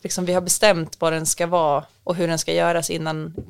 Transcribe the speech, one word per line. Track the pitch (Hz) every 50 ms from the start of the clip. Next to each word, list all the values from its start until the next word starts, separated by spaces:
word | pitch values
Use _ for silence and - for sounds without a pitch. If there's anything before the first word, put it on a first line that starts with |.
| -
liksom | 185 - - 180
vi | 175 180
har | 185
bestämt | 185 180 - - - 214 196 170 160 156 - -
vad | 170 160 160
den | 160 160
ska | 156 - - 175 170
vara | 175 175 160 151 143 143 156 - _ _ _
och | - 175
hur | 170 175 165
den | 165 160
ska | - - 165
göras | 170 170 170 170 170 165 -
innan | 170 165 160 160 156 156 156 165 165 - - -